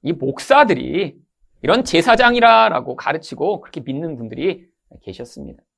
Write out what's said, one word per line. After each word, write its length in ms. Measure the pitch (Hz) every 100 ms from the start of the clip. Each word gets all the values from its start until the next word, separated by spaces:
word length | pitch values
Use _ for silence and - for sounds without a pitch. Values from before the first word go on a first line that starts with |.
이 100 | -
목사들이 1040 | 165 135 - - 277 254 143 127 156 170 - _ _ _ _
이런 200 | 139 220
제사장이라라고 1120 | 247 - 247 226 240 240 233 226 220 156 131
가르치고 680 | 127 - 156 - - 165 202
그렇게 180 | - 160
믿는 360 | 123 135 165 131
분들이 500 | 113 - 175 180 _ _ _ -
계셨습니다. 600 | - - 120 - 69 - _